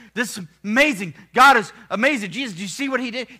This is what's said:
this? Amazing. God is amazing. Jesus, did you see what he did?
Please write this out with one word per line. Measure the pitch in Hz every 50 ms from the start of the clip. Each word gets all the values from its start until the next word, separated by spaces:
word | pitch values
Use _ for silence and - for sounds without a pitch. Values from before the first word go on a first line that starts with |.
| - - _
this? | 208 240 - - 208 175 - _ _ -
Amazing. | 202 214 262 294 302 254 175 202 165 - - - _ -
God | 233 254 277 262
is | 233 185 - - - - -
amazing. | - 196 240 285 302 226 202 185
Jesus, | 156 240 277 233 180
did | 160
you | 202 185
see | - - 277 269
what | 269 240
he | 254 240
did? | 220 262 240 - 254